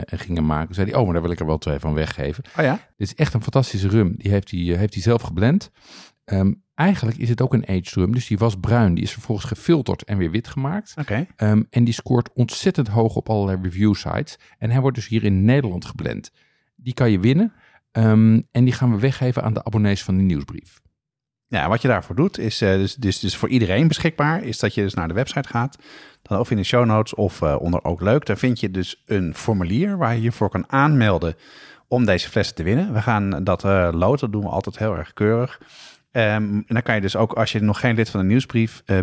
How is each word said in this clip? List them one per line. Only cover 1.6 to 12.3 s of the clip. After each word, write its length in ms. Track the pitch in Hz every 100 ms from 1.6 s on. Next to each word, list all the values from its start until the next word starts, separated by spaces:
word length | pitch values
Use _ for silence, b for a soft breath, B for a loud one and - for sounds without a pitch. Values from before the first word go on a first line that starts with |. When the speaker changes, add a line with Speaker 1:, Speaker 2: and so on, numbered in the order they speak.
| 80 73
Speaker 1:
van 160 | 78
weggeven." 500 | 76 76 - 71 - - -
Speaker 2:
Oh 60 |
ja? 80 | 135
Speaker 1:
Dit 340 | 196 _ - 101
is 80 |
echt 200 | - 151
een 80 | 110
fantastische 460 | - 135 127 98 95
rum. 260 | 113 92 -
Die 140 | 98
heeft 200 | 98 -
hij, 100 | 87 87
eh, 60 | 87
heeft 160 | 104
hij 80 | -
zelf 200 | 110 117
geblend. 480 | - 85 117 190 - B B B B B
Ehm, 280 | - 95 95 - _ -
eigenlijk 380 | 180 185 113 113
is 100 | 120
het 120 | 120
ook 120 | 123
een 140 | 120 -
aged 200 | 92 -
rum, 200 | 98 90
dus 140 | 123 -
die 120 | 101
was 180 | 113 95
bruin. 340 | 101 120 101
Die 100 | 85
is 80 | -
vervolgens 340 | 113 - 101 -
gefilterd 560 | - - 160 117 92
en 140 | - 101
weer 120 | 85
wit 180 | 107 -
gemaakt. 460 | 135 135 202 - -
Speaker 2:
Oké. 260 | 139 107 185 -
Speaker 1:
Ehm, 260 | 107 107 -
en 140 | 123
die 100 | 120
scoort 360 | - - 123 -